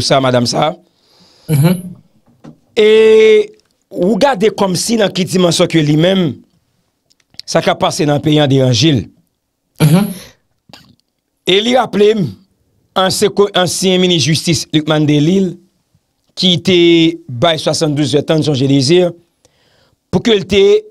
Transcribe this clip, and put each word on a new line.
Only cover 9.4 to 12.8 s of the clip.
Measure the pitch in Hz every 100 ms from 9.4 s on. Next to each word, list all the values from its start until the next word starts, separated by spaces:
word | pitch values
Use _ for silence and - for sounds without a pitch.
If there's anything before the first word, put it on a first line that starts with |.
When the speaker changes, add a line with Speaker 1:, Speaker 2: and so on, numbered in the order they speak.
| _ _ _ -
Speaker 2:
Mhm. | 151 175 202 - - _ _ _ _ - _ _ _ _ _ _ -
Speaker 1:
E | 190
li | 233 254
raple | 220 196 208 220
m, | 135 95 _ _ _ _